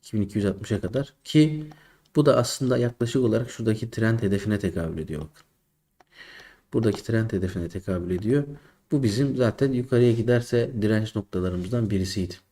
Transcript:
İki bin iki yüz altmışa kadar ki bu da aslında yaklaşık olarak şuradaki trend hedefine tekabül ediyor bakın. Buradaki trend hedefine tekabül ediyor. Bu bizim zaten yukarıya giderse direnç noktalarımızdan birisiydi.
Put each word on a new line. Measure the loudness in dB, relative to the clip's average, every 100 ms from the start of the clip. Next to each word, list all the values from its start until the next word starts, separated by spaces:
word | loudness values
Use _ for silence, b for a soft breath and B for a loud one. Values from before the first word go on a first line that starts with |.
İki | -6 -4
bin |
iki | -2 0
yüz | -2
altmışa | -2 -4 -4
kadar | -2 -4 -6 _
ki | 0 4 4 2 -8 B B B B 2
bu | 4
da | 4
aslında | 2 0 0 2
yaklaşık | 0 0 0 2
olarak | 2 2 -2
şuradaki | -4 0 0 -2
trend | 0 2 2
hedefine | 2 0 0 0
tekabül | 0 -2 -4 -6
ediyor | -8 -8
bakın. | -10 _ _ _ _ _ _ _ _ B B B B B B
Buradaki | 0 0 0
trend | -2 0 0
hedefine | -2 -2 -4 -6
tekabül | -8 -4 -4 -2
ediyor. | -4 0 0 0 B B B _
Bu | 0
bizim | 0 0 0 2
zaten | 0 2 0
yukarıya | 0 0 4 4
giderse | 4 2 2 2 0 0 0
direnç | 2 2 0 -4
noktalarımızdan | -4 -4 -2 -2 -4 -2 0
birisiydi. | 0 -2 -2 -6 -6 _